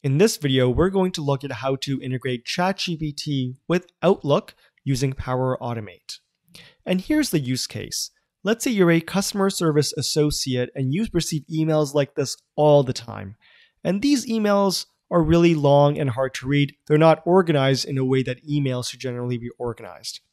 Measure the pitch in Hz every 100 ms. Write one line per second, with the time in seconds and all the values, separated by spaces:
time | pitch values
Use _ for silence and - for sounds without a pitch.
0 | 139 139 214 - 143 131 127 123 180 190
1 | 185 180 139 139 143 120 131 135 - 131
2 | 131 127 135 123 - - 180 196 - 160
3 | 156 147 156 139 127 131 _ 175 - _
4 | 165 - 147 156 - _ _ _ - 131
5 | 135 135 - 127 127 127 123 117 101 87
6 | - - _ _ _ - - _ - 185
7 | - 302 285 165 127 127 - - - -
8 | - _ _ _ 190 226 277 220 175 170
9 | - 190 202 202 196 - 165 147 139 -
10 | 131 156 151 143 - 123 127 143 131 156
11 | 220 175 156 160 - 156 160 156 147 143
12 | 139 - 135 - _ - 151 147 131 123
13 | 117 104 98 104 _ _ _ _ 170 196
14 | 277 285 226 226 208 202 196 175 - _
15 | _ 180 156 170 170 160 143 143 143 151
16 | 143 117 131 - 127 143 139 - _ 151
17 | 160 156 175 185 175 147 135 135 - 135
18 | 131 131 131 127 156 147 139 123 120 123
19 | 127 123 123 123 117 - 123 113 107 80
20 | - - _